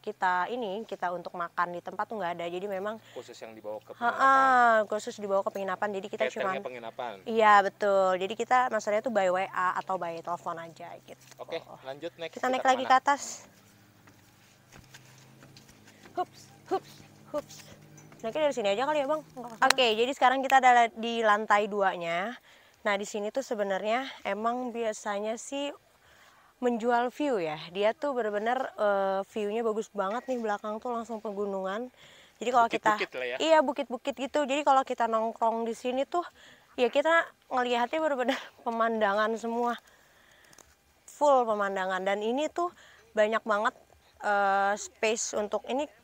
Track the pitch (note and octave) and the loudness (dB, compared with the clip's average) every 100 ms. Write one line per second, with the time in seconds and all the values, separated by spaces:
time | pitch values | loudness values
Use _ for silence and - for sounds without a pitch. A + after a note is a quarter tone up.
0 | - G#3 F#3+ F3+ F3+ B3+ A3 G3 A3 G3 | -10 -2 0 0 -2 -4 -6 -6 -8 -6
1 | F3+ F3 F3 F3+ E3+ - F3 F3 F3+ F#3 | -6 -6 -8 -8 -8 -2 -4 -4 -10 -8
2 | G#3 A3 E3+ F3 E3+ F3 G3+ F#3+ G3+ A3+ | -8 -4 -6 -6 -6 -6 -6 -6 -6 -8
3 | - - B2 A#2 A2+ A2+ G#2+ G#2+ _ - | -14 -18 -16 -18 -18 -14 -12 -12 _ -4
4 | A#3 - C4+ C4+ C4+ B3+ A#3+ A3 G#3 G#3+ | -2 2 4 6 6 6 6 4 2 -4
5 | A#3+ A3+ G#3 G3 G3 G3+ F#3+ F#3 G#3 G3 | -6 -10 0 0 0 -4 -6 -4 -4 -4
6 | G3 A3 A3 A3+ G3+ F#3+ G3 B2+ A2+ - | -8 -4 -2 -2 -4 -4 -8 -10 -12 -10
7 | B2+ G2 - A3 G#3+ G#3 G3 - G#3 G3 | -10 -8 -2 4 8 8 6 0 2 4
8 | F#3 F#3 F#3+ G#3+ A#3 B3+ B3+ A3 G#3+ G#3 | 4 2 -2 -4 2 2 2 -2 -2 -2
9 | B3+ G#3 F#3+ F3+ F#3+ - F#3 F#3+ - F#3+ | 0 0 2 0 -2 -2 -2 -2 -4 -6
10 | F3 E3 E3 E3+ - E3 E3 D#3+ E3+ F3 | -6 -8 -8 -8 -8 -10 -12 -16 -18 -18
11 | - F3+ - - B2 E3 - - C3 C#3+ | -20 -20 -20 -18 -10 -10 -10 -16 -14 -10
12 | E3 - E3 - B3+ B3+ C4 B3+ B3 C4 | -12 -10 -12 -4 -2 0 2 2 4 4
13 | - C#4+ - - - - _ _ _ _ | 4 0 -2 -14 -18 -20 _ _ _ _
14 | - - _ _ _ _ _ - - - | -20 -20 _ _ _ _ _ -20 -20 -20
15 | - - - - - - - - - - | -20 -20 -20 -20 -20 -20 -20 -20 -20 -20
16 | - - F4+ - - - - F#4+ - - | -12 -6 -6 -8 -20 -20 -6 -6 -6 -20
17 | - - - D4 - - - - - - | -20 -20 -10 -10 -10 -20 -20 -20 -20 -20
18 | - - A3+ C#4+ D4+ B3+ G3+ G3+ C4+ D4+ | -20 -12 -6 0 2 2 0 2 0 0
19 | C4+ D#4 - - A#3+ A3+ C4+ C4+ B3 A3 | 0 -2 -4 -14 -14 2 4 6 4 4
20 | A#3+ C#4 B3+ C4 C4+ C4+ B3+ A#3+ A#3 A#3 | 0 4 4 4 4 6 8 6 4 -2
21 | A3+ A#3 A3 G#3 A3 G#3 G#3 G3+ F#3+ F3+ | -4 0 2 2 4 2 2 0 0 0
22 | E3+ E3+ G3+ B3 _ - _ _ G#3+ G3+ | -4 -4 -4 -10 _ -20 _ _ -2 -2
23 | G#3 G#3+ G#3 C4+ B3+ A3+ G3+ F#3+ G#3 A#3 | -4 -6 -4 -6 -4 -2 -2 -2 0 -2
24 | C4+ - G#3 G3 A3+ A#3+ B3+ A3+ A3+ G#3+ | -4 -8 -6 -2 -2 -2 -6 -4 -6 -6
25 | A3 G3+ G#3+ A#3 - C#4 C#4+ G4+ _ _ | -6 -4 -4 -6 -8 -6 -6 -8 _ _
26 | _ _ - _ _ _ B3 A#3 A#3 A#3+ | _ _ -20 _ _ _ -2 0 0 2
27 | B3 - D4 A#3 D#3+ D3+ D#3+ F3+ G#3 A3+ | 0 -2 -2 0 -2 -6 -10 0 0 0
28 | C#4+ B3+ G#3+ G#3 A3 B3+ C4 - G#3 G3 | -2 -2 -2 -2 -2 -2 -4 0 0 2
29 | G3 F#3+ G3 A3+ G#3 G#3+ A#3 G#3 G#3+ G3+ | 2 -2 -4 -6 -4 -2 -2 -2 -6 -4
30 | F#3+ A3+ B3 B3 A3 G3+ G#3+ G#3+ B3 A#3 | -4 -4 -4 -4 -2 -4 -4 -8 -6 -6
31 | A3+ A3+ A3 G3 G3+ G3 F#3+ G3+ B3+ _ | -6 -8 -8 -6 -4 -4 -4 -6 -8 _
32 | - - - _ A3 B3 A#3 A#3 A3 G#3+ | -20 -20 -20 _ 2 4 4 2 2 2
33 | G3 C3+ B2+ B2 D4+ D#4+ C#4 C#4 C#4 A#3+ | -2 -4 -6 -2 4 4 4 -2 -6 -6
34 | - C4 B3+ D4+ C#4+ C#4 D4 C4+ C4+ B3 | -6 -6 -4 -2 0 0 4 4 4 -2
35 | A#3 A3+ A3+ A3 A3+ A3+ A#3 A3+ B3 B3+ | 0 0 -2 0 0 0 -4 -4 -4 -2
36 | C#4 F4 E4 _ - - _ - A#3+ C4+ | -2 -2 -4 _ -20 -20 _ 0 2 2
37 | D4 E4 D#4+ _ _ C4 B3 A#3+ A#3+ D#4+ | 4 4 2 _ _ -2 0 0 0 0
38 | D#4 C4+ B3+ C4 - _ - A#3 A3+ A3+ | -2 0 0 -2 -6 _ -6 -2 0 2
39 | G#3+ G3+ G#3+ A3+ A3+ A#3 A#3+ A3+ _ _ | 2 2 0 -2 -4 -4 -4 -4 _ _
40 | _ _ _ _ _ - - _ _ _ | _ _ _ _ _ -20 -20 _ _ _
41 | - - D4 C4+ A#3 G#3 G3 G3 F#3 F#3 | -20 0 4 6 4 0 -2 -2 -2 -2
42 | F#3+ G3+ G#3+ B3+ D4+ - F4 - - - | -2 -2 -2 -2 -2 -4 -6 -6 -20 -20
43 | _ G#3+ G#3+ A3 A3+ G#3 A3+ - _ _ | _ 0 0 0 -2 0 -2 -4 _ _
44 | _ _ G3+ G3+ G3 G3 G3 G#3 - _ | _ _ -2 2 2 2 2 -2 -6 _
45 | A3 A3+ - A3+ G#3 G#3+ - B3 D4 _ | -2 0 -2 -4 -2 -4 -4 -4 -4 _